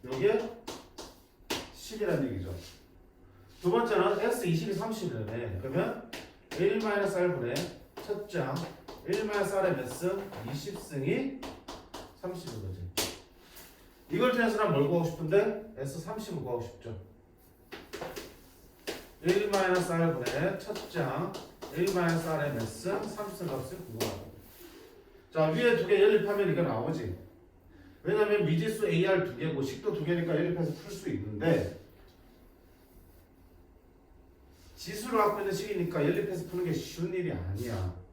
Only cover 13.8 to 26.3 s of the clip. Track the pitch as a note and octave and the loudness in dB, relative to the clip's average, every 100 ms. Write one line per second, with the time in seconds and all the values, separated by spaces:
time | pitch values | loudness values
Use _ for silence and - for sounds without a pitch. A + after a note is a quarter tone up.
13.8 | - - - E3 B3+ A#3 A3+ G#3 F3 C#3 | -20 -20 -2 4 4 6 2 2 2 4
14.8 | C#3+ F3 D#3+ - D#3 G3 A3 - - - | 4 4 2 -2 2 4 4 0 -8 -8
15.8 | C3+ E3 - G#3+ G#3 D#3+ B2+ A#2 G#2+ - | -8 -8 -8 -8 -6 -6 -4 -4 -6 -10
16.8 | A2+ G2+ - - - - - - - - | -12 -12 -14 -20 -20 -20 -20 -20 -18 -18
17.8 | - - - - - - - - - - | -14 -10 -10 -10 -14 -18 -20 -20 -20 -14
18.8 | - - - - D#3+ G3 G#3 G3 F#3 F3+ | -10 -10 -12 -4 2 4 4 2 4 4
19.8 | E3+ E3 E3+ C3 - C3+ D#3 - - - | 2 4 4 2 -2 0 0 0 -6 -8
20.8 | - E3+ C3+ D3+ F3+ - - - - D#3+ | -6 -4 -2 -2 -4 -6 -14 -16 -10 0
21.8 | F#3 F3+ E3+ E3 D#3+ D3+ C#3+ B2 A2+ - | 2 4 4 2 0 0 0 -2 -4 -6
22.8 | A#2+ - G#3+ - G#3 F3+ F3 C3+ - F3 | -4 -4 -4 -6 -8 -6 -6 -4 -6 -10
23.8 | - A2 G#2+ F#2+ F#2 - - - - - | -10 -4 -4 -4 -12 -18 -20 -20 -20 -20
24.8 | - - - - - D#3+ D#3 F#3+ A#3+ - | -20 -20 -20 -20 -6 2 4 6 6 4
25.8 | - G3+ G#3 G#3 G3+ | 6 8 8 8 4